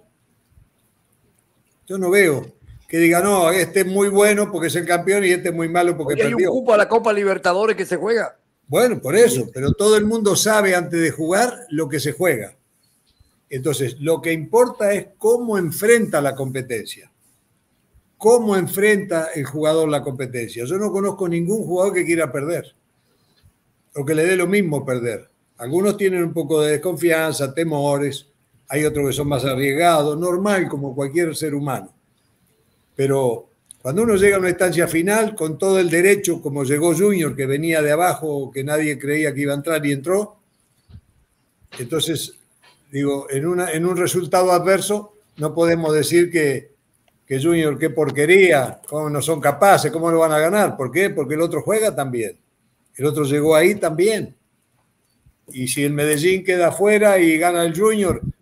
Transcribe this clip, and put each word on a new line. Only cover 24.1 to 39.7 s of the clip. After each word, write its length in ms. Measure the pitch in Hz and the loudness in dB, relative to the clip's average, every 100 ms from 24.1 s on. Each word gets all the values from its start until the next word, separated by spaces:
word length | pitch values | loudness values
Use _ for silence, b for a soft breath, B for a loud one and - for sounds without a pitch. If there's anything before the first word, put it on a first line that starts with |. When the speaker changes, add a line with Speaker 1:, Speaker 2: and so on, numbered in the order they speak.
| 156 | 0
Speaker 1:
le 100 | 170 | 2
dé 100 | 190 | 0
lo 120 | 175 | 0
mismo 360 | 208 175 147 | 0 0 -4
perder. 460 | 131 123 117 104 - _ _ - | -4 -4 -4 -8 -12 _ _ -14
Algunos 400 | 120 170 202 202 | -4 -2 0 0
tienen 260 | 196 180 | 0 0
un 100 | 170 | -4
poco 280 | 170 147 160 | -4 -2 0
de 100 | 151 | 0
desconfianza, 840 | 147 180 160 170 160 160 147 135 | 0 -2 -2 0 0 0 -2 -4
temores, 720 | 143 165 147 143 143 143 - - _ _ _ - | -4 -2 -2 0 0 -2 -6 -14 _ _ _ -8
hay 160 | 143 151 | -2 -2
otros 220 | 147 139 | 0 -2
que 60 | |
son 140 | 117 143 | -2 -2
más 180 | 139 135 | -2 -2
arriesgados, 720 | 127 139 143 175 160 147 151 | -2 -2 2 4 4 2 -2
normal 500 | 180 180 208 190 156 | -2 -2 0 0 -2
como 280 | 143 139 127 | -6 -8 -6
cualquier 400 | 139 156 165 143 | -4 -2 -2 -2
ser 180 | 156 | -6
humano. 400 | 143 143 117 95 _ _ _ _ _ _ _ _ _ _ - | -4 -4 -6 -8 _ _ _ _ _ _ _ _ _ _ -4
Pero 540 | 135 135 127 113 - _ _ _ | 0 2 0 -2 -10 _ _ _
cuando 180 | 127 165 | -6 -2
uno 140 | 233 196 | 0 4
llega 220 | 202 196 | 4 2
a 20 | |
una 100 | 180 | 0
instancia 380 | 175 185 160 165 | 0 0 2 0
final, 480 | 160 180 214 220 214 | 0 0 0 0 -2
con 240 | 160 147 | -6 -2
todo 200 | 196 190 | 0 2
el 120 | 175 | 2
derecho, 500 | 165 190 202 185 165 | 2 4 2 0 -4
como 220 | 151 143 | -4 -6
llegó 320 | 131 147 170 160 | -2 0 2 2
Junior, 400 | 208 190 147 131 | 2 2 -2 -4
que 100 | 135 | -4
venía 380 | 143 165 160 | -2 0 0
de 80 | 147 | 2
abajo, 580 | 151 180 139 156 143 135 | 2 2 0 -4 -6 -6
que 120 | 135 | -8
nadie 340 | 135 151 151 131 | -4 -2 -2 -4
creía 340 | 139 151 151 | -2 -2 -2
que 100 | 135 | -2
iba 120 | 143 | -4
a 40 | 143 | -4
entrar 280 | 151 | -2